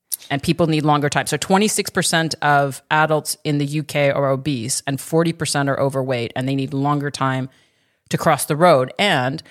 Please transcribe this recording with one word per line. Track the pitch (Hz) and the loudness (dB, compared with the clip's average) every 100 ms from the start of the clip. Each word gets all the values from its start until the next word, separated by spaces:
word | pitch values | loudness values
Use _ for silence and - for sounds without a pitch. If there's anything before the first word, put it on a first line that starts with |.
| _ - - | _ -12 -6
and | 139 | -4
people | - 160 165 | -2 0 0
need | 156 151 | 2 2
longer | 147 143 | 2 0
time. | 143 - | -2 -4
So | 151 | -4
twenty-six | - 190 208 - 202 | 0 2 2 0 -2
percent | 196 165 165 160 160 | -2 0 0 0 -2
of | 147 143 143 131 - | 2 2 2 -4 0
adults | 156 156 156 151 - | 2 4 0 -2 -6
in | 151 147 | -2 -2
the | 143 | 0
U | 151 | -4
K | 143 151 143 | -2 0 0
are | 139 139 | 2 0
obese | 135 131 131 113 - - | 0 -2 -4 -4 -4 -4
and | 135 | -6
forty | - 160 170 | -2 0 0
percent | 165 156 147 139 | -2 -2 0 0
are | 135 | 0
overweight, | 139 131 131 123 117 - | 0 -2 -2 -2 -4 -4
and | 131 | -2
they | 135 | -2
need | 135 | -2
longer | 139 143 147 143 | -2 0 0 -2
time | - 135 131 131 _ _ _ _ _ _ | -2 -2 -2 -6 _ _ _ _ _ _
to | 165 | 0
cross | 170 147 - | 2 2 0
the | 151 | 4
road. | 180 143 127 - | 6 6 2 0
And | 202 151 127 156 - | 2 2 0 -4 -10